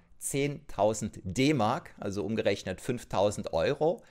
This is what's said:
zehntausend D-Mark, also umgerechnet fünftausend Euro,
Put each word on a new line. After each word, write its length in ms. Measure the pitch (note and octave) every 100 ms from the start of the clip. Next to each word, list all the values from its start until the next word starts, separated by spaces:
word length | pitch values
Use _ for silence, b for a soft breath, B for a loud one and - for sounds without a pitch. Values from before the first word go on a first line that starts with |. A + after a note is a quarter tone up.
| b -
zehntausend 1000 | - C#3 C#3+ C#3+ - - G#2+ A2+ G#2+ -
D-Mark, 720 | F#2+ F2+ C3+ D3 G#2+ D3 - -
also 240 | G2+ G2
umgerechnet 560 | F#2+ A2 G#2 G2+ F#2+ F#2
fünftausend 720 | - A#2+ - G2+ G#2 G#2+ -
Euro, 500 | D#2+ F2+ D3 D3+ - B